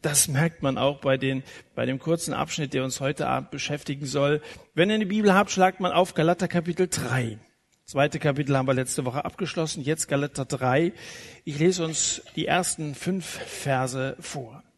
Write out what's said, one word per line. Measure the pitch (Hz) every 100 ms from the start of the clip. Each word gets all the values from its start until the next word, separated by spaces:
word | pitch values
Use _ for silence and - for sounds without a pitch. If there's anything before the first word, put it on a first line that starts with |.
Das | 156 147 -
merkt | 135 165 -
man | 139 131
auch | 135 143
bei | 143 135
den, | 131 131 131 - - -
bei | 123
dem | 131
kurzen | - 165 -
Abschnitt, | 139 143 - 139
der | -
uns | 131 -
heute | 135 - 139
Abend | 127 139
beschäftigen | 139 - 143 - 143 143
soll. | 139 143 147 - - -
Wenn | - 185
ihr | 214
eine | 202
Bibel | 208 208
habt, | 190 202
schlagt | - 185 190
mal | 185
auf | 165 185
Galater | - 160 175 190
Kapitel | 175 165 151 180
drei. | - 123 127 117 107 _ _ _ _ -
Zweite | 139 147 156
Kapitel | 151 135 139 135
haben | 131
wir | 131
letzte | 127 -
Woche | 127 131 -
abgeschlossen, | - 175 - 160 165
jetzt | 135 156 -
Galater | 143 143 - 131
drei. | 135 127 135 170 - - - - -
Ich | - 143
lese | 170 180
uns | 165 156 - - - -
die | 156
ersten | 165 175 - 151
fünf | 135 - 190 160
Verse | - - - 143 131 127 131 131 -
vor. | - 151 117 123 -